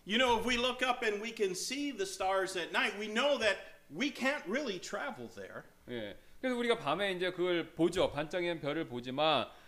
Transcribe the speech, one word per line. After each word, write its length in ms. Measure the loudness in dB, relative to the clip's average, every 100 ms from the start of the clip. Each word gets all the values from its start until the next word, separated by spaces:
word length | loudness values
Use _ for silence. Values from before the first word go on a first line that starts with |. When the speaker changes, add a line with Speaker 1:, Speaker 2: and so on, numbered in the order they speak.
| 0
Speaker 1:
You 120 | 4
know, 200 | 4 4
if 80 | 2
we 80 | 2
look 300 | 2 0 0
up 180 | 2
and 160 | 0 -2
we 140 | -4
can 180 | -2 -2
see 380 | 0 -4 -2 -4
the 160 | -2 -4
stars 500 | -2 0 2 0 -2
at 120 | 0
night, 260 | 0 0 -2
we 120 | -2
know 280 | 2 2 4
that 180 | 4 2 -4 -18 -14
we 220 | -4 -2
can't 320 | 0 0 0 -2
really 320 | -2 -2 -6
travel 500 | -6 -6 -6 -6 -10
there. 300 | -12 -12 -12 -14 -20 -8
Speaker 2:
예. 260 | -6 -6 -10 -16 -6
그래서 160 | -4 0
우리가 220 | 2 2
밤에 340 | 2 2 2
이제 180 | 0 -2
그걸 400 | 0 2 2 0
보죠. 360 | 2 2 4 2
반짝이는 500 | 2 -4 -2 -2 -2
별을 280 | -2 -2 -4
보지만 600 | -6 -4 2 4 4 2 -8